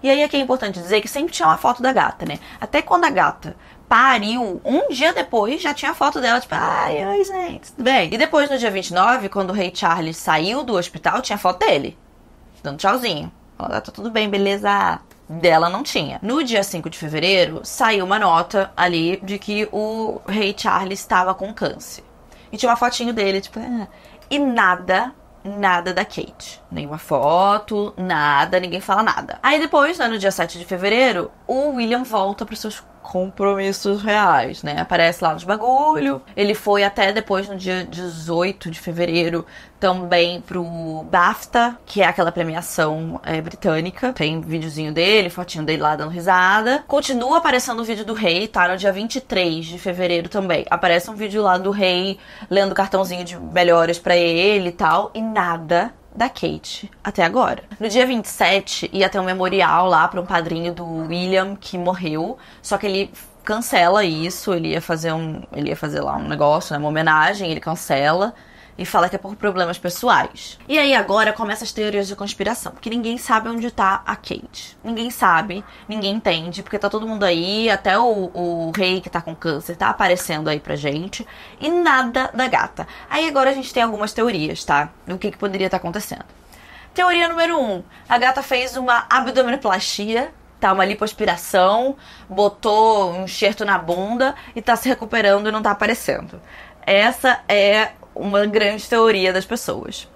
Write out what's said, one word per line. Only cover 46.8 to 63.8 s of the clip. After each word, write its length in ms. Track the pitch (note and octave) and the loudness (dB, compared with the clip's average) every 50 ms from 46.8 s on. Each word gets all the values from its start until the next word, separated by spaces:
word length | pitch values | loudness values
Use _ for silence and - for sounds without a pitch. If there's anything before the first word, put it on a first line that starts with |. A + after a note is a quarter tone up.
| C#4+ | 0
Continua 520 | - - C#4+ D4 - C4+ A#3+ A#3 B3+ D4+ E4 | 0 0 0 0 0 -2 -2 0 2 2 2
aparecendo 420 | E4 D#4+ B3+ B3 B3 - A#3 A3 | 4 4 2 2 0 -2 -6 -6
o 40 | A#3 | -4
vídeo 200 | A3 A3+ G#3 A3 | -6 -6 -6 -6
do 100 | G3+ A3+ | -6 -6
rei, 320 | G#3+ G#3+ F3 E3 F3+ G#3 | 0 0 2 2 2 -2
tá? 220 | A3 - - F3+ F3 | -2 0 2 2 2
No 80 | F#3 | 2
dia 160 | F#3+ F#3+ G3+ F#3+ | 0 0 0 0
vinte 240 | F#3+ G#3+ A#3 - | 0 -4 -6 -6
e 40 | C4+ | -8
três 440 | - _ A#3 G3 F3+ E3+ D#3+ D#3+ E3 | -6 _ 0 0 0 0 0 -4 -6
de 140 | D#3+ E3+ F3 | -10 -12 -8
fevereiro 500 | - G3 F3 F3+ F#3 F3 F3 E3+ E3 F3 | -6 -6 -4 -2 0 0 0 0 -2 -2
também. 380 | - G#3 F#3+ F#3 E3+ D3+ - - | -4 -4 -2 0 0 -2 0 0
Aparece 400 | - E3+ F#3+ F3+ E3+ F3 F3 - | 0 2 2 2 2 2 0 -2
um 40 | A3 | -8
vídeo 280 | G#3 G#3+ G#3 G3 G#3+ G#3 | -8 -8 -4 -2 0 2
lá 140 | G3 F3+ | 2 2
do 140 | F3+ F#3+ G3 | 2 2 -2
rei 480 | G3+ G#3 G3 F#3 F3+ F3+ F#3 G3 F#3+ - - - - - G#3+ - | 0 2 2 2 2 2 0 -2 -6 -8 -12 -20 -20 -20 -8 0
lendo 260 | F3 G3 G3 G3 F#3 | 2 2 2 2 2
cartãozinho 500 | - G3 G3 - F#3+ F#3+ F3+ F3+ F3+ F3+ | 0 0 2 2 0 0 0 -4 -8 -10
de 120 | F3 F3+ | -10 -12
melhoras 600 | E3+ E3+ D#3+ D#3+ F3+ F3 F3 E3+ E3+ E3 E3 E3+ E3+ | -14 -12 -2 2 4 6 6 6 6 6 4 0 -2
pra 160 | - F3 F3 | 0 2 4
ele 540 | F3 E3+ E3+ E3 E3+ F3+ G3+ G#3+ G3+ F#3 F3 | 4 4 4 2 4 4 4 4 2 0 -2
e 40 | E3+ | -2
tal. 380 | - G3+ D#3 D#3+ F3+ G#3+ - - | 0 2 2 4 2 0 -2 -6
E 80 | A3 A3 | -8 -6
nada 720 | A3+ A3 G#3+ F3+ F3 E3+ E3 E3 D3+ F3 E3+ G3 A#3+ - - - - - | -2 -2 -2 0 0 -2 -6 -2 0 0 0 0 -2 -6 -16 -20 -20 -4
da 160 | - A#3 B3+ | -2 -2 -2
Kate 600 | - - - E3 D3+ D#3+ - - - - - G3+ - _ - | -2 -4 -6 -6 -6 -6 -10 -14 -14 -14 -14 -16 -20 _ -10
até 180 | G3 - - F3 | -8 0 2 2
agora. 400 | E3+ G3 B3+ A#3+ - A#2+ - - - - - | 2 4 2 2 2 0 -4 -8 -18 -12 -8
No 100 | G#3 A3 | -6 0
dia 160 | G3+ B3 B3+ | 2 2 4
vinte 200 | B3+ C4 A#3 G3+ | 4 2 -4 -4
e 40 | - | -6
sete, 600 | - - G#3+ E3 F#3+ G3 F#3 - - - - - - | -2 2 2 4 4 2 0 -2 -8 -6 -8 -6 0
ia 160 | F#3+ F#3+ F#3+ | 2 0 2
ter 120 | - G3+ | 2 -2
um 40 | F#3 | -2
memorial 600 | F#3 F#3 F#3+ F#3 F#3 F#3+ F#3+ F3+ D#3+ D#3 E3 F3+ | -2 -2 -2 -2 0 2 2 4 4 4 4 4
lá 220 | F#3 F3 D#3 D#3+ F3+ | 4 4 4 4 2
pra 120 | - F#3 | 0 -4
um 60 | F3 | -6
padrinho 480 | F3+ G3 E3+ E3 D#3+ E3 E3 E3+ F3 F3 | -2 -2 -2 0 0 -4 -4 -4 -6 -6
do 100 | E3 F3 | -8 -10
William 720 | E3 E3 D#3+ D#3+ D#3+ E3+ F3 F3+ F#3 F#3+ F#3+ F#3+ G3 G3+ | -8 -8 -8 -6 -6 -4 -4 -2 0 0 0 0 0 -6
que 240 | G3+ - - - F3+ | -12 -12 -10 -8 -4
morreu, 580 | F3 F3+ F#3 F3+ F3+ D#3+ D#3 D#3 E3 G3+ C4 - - - - - | -2 -2 -2 -2 -4 -4 -4 -4 -4 -6 -8 -12 -16 -20 -20 -18
só 160 | - - G#3 | -6 -4 -4
que 100 | G3 - | -2 -2
ele 260 | G3+ F#3+ F#3+ G3 - - - - - - - - | -2 -2 -2 -4 -4 -8 -20 -20 -20 -20 -16 -6
cancela 600 | - G#3+ A3+ A#3+ - - G3 | -6 -4 -4 -4 2 4 6